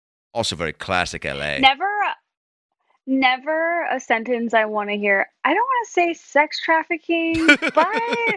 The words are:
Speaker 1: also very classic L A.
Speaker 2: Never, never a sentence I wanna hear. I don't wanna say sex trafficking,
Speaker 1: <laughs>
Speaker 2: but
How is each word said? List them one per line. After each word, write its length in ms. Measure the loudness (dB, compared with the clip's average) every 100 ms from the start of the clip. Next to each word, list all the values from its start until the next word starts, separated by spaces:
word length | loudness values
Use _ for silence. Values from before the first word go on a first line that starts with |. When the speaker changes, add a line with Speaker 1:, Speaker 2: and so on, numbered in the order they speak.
| _ _ _
Speaker 1:
also 220 | -6 -4 -4
very 160 | -6
classic 520 | -6 -4 -2 -2 -6 -8
L 160 | -6
A. 180 | -4 0
Speaker 2:
Never, 240 | 2 2 -2 -2 -4 -6 _ _ _ _ _ _ _ _ -4
never 800 | 2 2 2 0 -2 0 0 -2
a 80 | -4
sentence 540 | -2 -2 0 -2 0
I 120 | 0 0
wanna 300 | -2 -4 -2
hear. 320 | 2 2 0 _
I 100 | 0
don't 40 | 2 2
wanna 220 | 0 -2
say 240 | 0 0
sex 460 | -2 -2 2 2 0
trafficking, 840 | 0 0 0 -6 -2 -2 0 2 4
Speaker 1:
<laughs> 260 | 4 2
Speaker 2:
but 200 | 0 0 0 -2 -2 -2